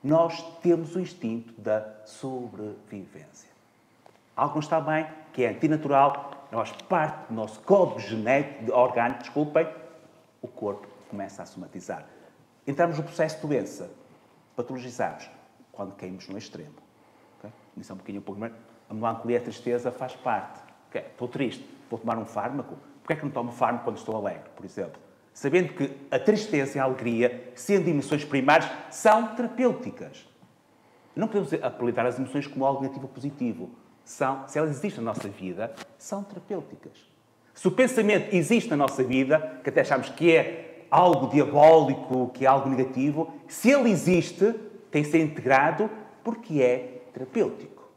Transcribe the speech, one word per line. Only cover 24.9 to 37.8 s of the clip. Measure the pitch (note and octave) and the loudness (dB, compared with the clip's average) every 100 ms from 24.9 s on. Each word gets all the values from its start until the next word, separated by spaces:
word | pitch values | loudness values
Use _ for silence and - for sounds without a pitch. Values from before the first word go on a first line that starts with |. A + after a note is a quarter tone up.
| - - _ _ | -12 -20 _ _
Sabendo | - C#3 F3 E3+ | -6 0 2 0
que | - C#3 - - | -4 -6 -6 -4
a | C#3 | 0
tristeza | - G#3+ - D3 C3+ C#3+ | 2 2 0 -2 0 -2
e | |
a | |
alegria, | C3 B2+ A#2 A2+ A#2+ - - | -2 -2 -2 2 2 0 -14
sendo | - - G3 E3 | -12 0 2 2
emoções | C#3+ - D3 | 0 0 -4
primárias, | - C#3 C3 D#3 - - - | 0 0 4 4 4 -10 -14
são | - A3 A3 A#3 | 2 4 4 2
terapêuticas. | - A#3+ - B3 - - - - - - _ _ _ _ _ _ _ _ | -4 -6 0 0 0 -10 -14 -18 -18 -20 _ _ _ _ _ _ _ _
Não | - A3 | -6 -2
podemos | G#3 F3+ | -2 -2
apelidar | D#3 B2+ - A#2+ A#2+ | -2 -4 -2 -2 0
as | B2 A#2+ | -2 -2
emoções | B2+ C#3+ C#3 | -4 -4 -6
como | C3 | -2
algo | C3+ C3 | 0 0
negativo | C3+ B2+ | -4 -8
ou | C3 | -14
positivo. | - C#3+ D3 B2 F#2+ F2+ - _ _ | -10 -10 -4 -6 -4 -12 -16 _ _
São, | - - C3 C#3 - | -20 -4 -2 -2 -6
se | D3+ | -2
elas | D#3 | -2
existem | C3 G#3 B2+ | -2 -6 -6
na | A2+ | -6
nossa | G#2+ G2+ | -6 -8
vida, | G2 F#2 F2+ A2+ - - _ | -10 -10 -8 -8 -10 -18 _
são | - G3+ | -10 -10
terapêuticas. | G3+ F3+ - F#3+ - - - - _ _ _ _ _ | -10 -16 -8 -8 -8 -18 -20 -20 _ _ _ _ _
Se | - F#3 | -2 0
o | |
pensamento | F3+ | 4